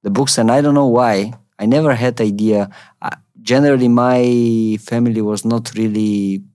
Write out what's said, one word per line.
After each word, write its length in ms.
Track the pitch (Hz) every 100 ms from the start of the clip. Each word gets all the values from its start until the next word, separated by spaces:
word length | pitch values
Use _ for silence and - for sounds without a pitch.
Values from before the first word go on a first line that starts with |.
the 60 | 104
books, 280 | 101 135 -
and 140 | 113
I 80 | 131
don't 120 | 147 143
know 160 | 139 120
why. 340 | 120 101 107 120 _ _
I 80 | 107
never 300 | 139 156 120
had 240 | 123 113
idea. 500 | 107 101 107 104 101 - - _
Uh, 140 | - - _ _
generally, 460 | 110 131 143 135 123
my 920 | 120 123 127 123 120 117 113 110 110
family 400 | - 117 120 110
was 240 | 104 104 113
not 260 | 117 117 107
really 680 | 110 107 107 101 98 98 -